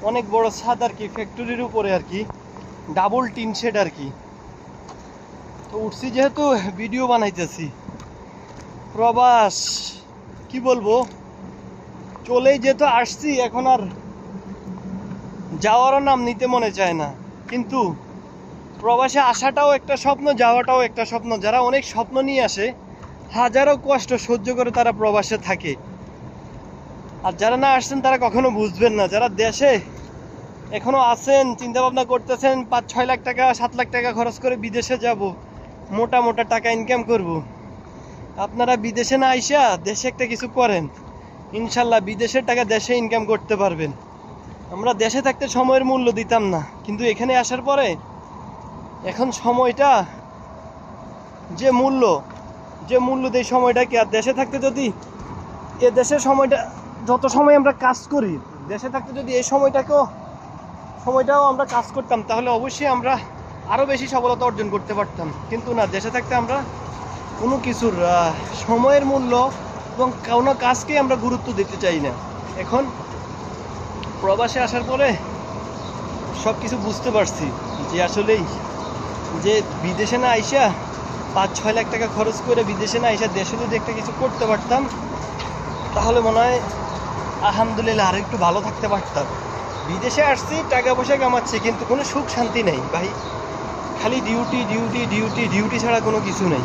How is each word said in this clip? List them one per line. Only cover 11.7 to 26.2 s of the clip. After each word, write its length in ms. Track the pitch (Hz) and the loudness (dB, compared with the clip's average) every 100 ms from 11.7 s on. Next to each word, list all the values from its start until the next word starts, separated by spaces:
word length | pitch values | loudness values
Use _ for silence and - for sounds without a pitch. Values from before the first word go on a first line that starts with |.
| - - - - - - | -18 -18 -18 -18 -16 0
চলেই 340 | 247 262 277 | 4 6 6
যেহেতু 260 | 254 269 285 | 4 4 6
আসছি, 440 | 233 240 - 302 277 | 4 2 -2 -2 0
এখন 280 | 240 226 262 | 0 2 4
আর 120 | 254 190 - - - - 190 190 196 190 190 190 - - - - - - 160 | 4 2 -8 -14 -16 -14 -14 -14 -14 -12 -12 -10 -10 -10 -12 -12 -14 -10 -2
যাওয়ারও 400 | 208 226 262 277 | 4 6 6 6
নাম 240 | 277 262 | 4 4
নিতে 240 | 240 214 254 | 2 0 2
মনে 240 | 247 220 | 2 2
চায় 220 | 190 185 | 2 0
না। 200 | 165 147 135 - - - | 2 -4 -6 -16 -16 -6
কিন্তু 460 | 247 208 262 202 147 - - - - - - - - | -6 -2 0 0 -2 -12 -18 -18 -18 -18 -18 -18 -4
প্রবাসে 400 | 220 240 262 277 | 2 4 4 4
আসাটাও 520 | 262 233 262 277 294 | 4 4 2 4 4
একটা 260 | 277 285 277 | 4 2 0
স্বপ্ন, 360 | 262 277 285 | 0 2 2
যাওয়াটাও 480 | 247 240 240 247 254 | 4 6 4 4 4
একটা 240 | 240 226 220 | 2 -2 -4
স্বপ্ন। 320 | 233 226 220 | -4 -4 -2
যারা 220 | 202 240 | 2 2
অনেক 220 | 247 269 269 | 4 2 0
স্বপ্ন 360 | 214 185 262 | -4 -2 0
নিয়ে 200 | 269 269 | 0 2
আসে, 320 | 226 196 220 247 - - - - - | 0 0 -4 -6 -18 -18 -18 -18 -8
হাজারো 440 | 220 247 240 277 277 | 0 2 4 4 4
কষ্ট 300 | 269 269 - | 2 0 2
সহ্য 400 | 247 - 240 202 | -4 0 -2 0
করে 180 | 247 240 | -2 0
তারা 200 | 240 233 | 4 2
প্রবাসে 460 | 214 214 208 196 220 | 4 2 2 2 -4
থাকে, 380 | 180 185 170 135 - - - - | -2 -4 -2 -6 -8 -16 -16 -16